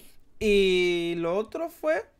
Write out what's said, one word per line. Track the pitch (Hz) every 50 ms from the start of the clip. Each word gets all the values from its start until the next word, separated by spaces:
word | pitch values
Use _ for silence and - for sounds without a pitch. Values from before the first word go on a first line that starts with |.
| - - - - - _ - -
Y | 220 214 202 202 196 190 185 180 180 180 175 175 170 170 170 175
lo | 165 165 175 202
otro | 220 - - 302 330 330
fue | - - - 311 320 370 453 _ _